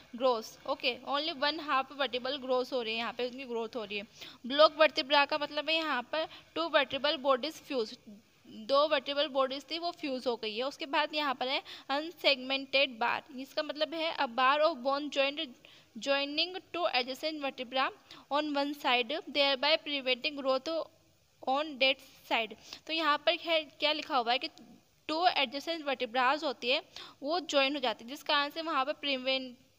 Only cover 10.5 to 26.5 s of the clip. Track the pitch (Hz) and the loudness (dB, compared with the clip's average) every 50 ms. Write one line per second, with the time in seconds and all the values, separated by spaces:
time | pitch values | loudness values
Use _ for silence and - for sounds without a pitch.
10.5 | 208 220 254 277 285 - 330 277 294 311 302 294 302 302 302 277 247 - 262 254 | -4 -4 -4 -4 -6 -6 -6 -2 0 0 0 0 0 -2 -2 -2 -2 -2 -2 -2
11.5 | 277 330 - - - - - - 269 285 311 339 - - - 311 277 254 254 262 | -2 -2 -4 -8 -14 -12 -6 -4 -2 -2 -2 -4 -6 0 2 2 2 2 0 -2
12.5 | 269 269 269 - - 269 285 277 240 220 233 233 - - - - 285 247 269 - | -2 -4 -2 2 2 4 4 2 2 0 0 0 0 -2 -4 -8 -12 -12 -12 -6
13.5 | - 311 302 294 277 302 311 294 311 330 311 330 - - 277 254 226 254 262 269 | -4 -4 -4 -4 -4 -4 -4 -2 -2 -2 -2 -2 0 -2 -2 -2 2 4 4 6
14.5 | 285 302 302 330 330 247 240 269 269 285 302 285 - 277 269 277 285 302 320 247 | 6 6 4 4 2 0 -2 -2 -2 -2 -2 -2 0 2 2 2 0 -2 -6 -8
15.5 | 240 - - - - - - _ - 220 - 277 277 277 285 285 294 311 330 359 | -10 -14 -20 -20 -20 -20 -20 _ -16 -6 0 0 2 2 0 0 0 -2 -2 -2
16.5 | 370 370 - - - 339 349 - - 240 247 254 262 - - 311 320 302 277 269 | -4 -8 -10 -6 -2 0 0 2 2 0 0 -2 -4 -6 -4 -4 -4 -4 -4 -6
17.5 | - - 254 233 262 262 269 339 415 - - - - - - - 269 294 302 302 | -6 -6 -8 -4 -2 0 0 0 -2 -8 -16 -20 -20 -20 -6 -2 0 0 0 0
18.5 | 285 285 285 285 294 285 - 285 247 247 247 226 294 339 - 311 254 294 277 277 | 0 0 0 -2 -2 -2 0 2 2 2 2 0 -4 -6 -6 -2 0 2 4 4
19.5 | 277 254 277 294 320 320 - 302 285 277 254 254 254 240 254 311 294 277 254 269 | 2 2 2 2 2 2 0 -2 -4 -2 0 0 -2 0 -2 -4 -4 -2 0 0
20.5 | 262 262 269 311 330 320 - - _ _ _ _ _ _ _ _ _ _ - 254 | 0 0 0 -2 -4 -4 -4 -6 _ _ _ _ _ _ _ _ _ _ -4 -2
21.5 | 262 277 311 320 285 226 269 262 277 - - - - - - - 302 233 226 208 | 0 0 0 -2 0 2 2 2 2 2 -4 -20 -20 -14 -4 -2 0 0 0 -2
22.5 | 220 - - - - - - - 311 330 320 294 294 294 294 320 349 330 - 320 | -6 -14 -18 -18 -18 -14 -8 -4 -2 0 2 2 2 2 2 0 0 0 0 0
23.5 | 330 320 311 269 - - - 294 311 302 294 - 302 254 226 226 247 262 311 311 | 0 0 0 -4 -6 -2 0 0 0 -2 -4 -2 -2 0 2 2 0 0 -2 -6
24.5 | - - 254 - - - _ _ _ _ _ - 311 320 359 359 - - - 226 | -12 -16 -20 -20 -20 -20 _ _ _ _ _ -4 -2 2 2 2 4 2 0 -2
25.5 | 240 277 - 330 330 330 285 285 262 247 254 226 220 262 247 254 294 302 320 285 | -2 -6 -6 -6 -6 -4 -4 -4 -4 -2 -4 -2 0 2 2 2 2 0 0 -4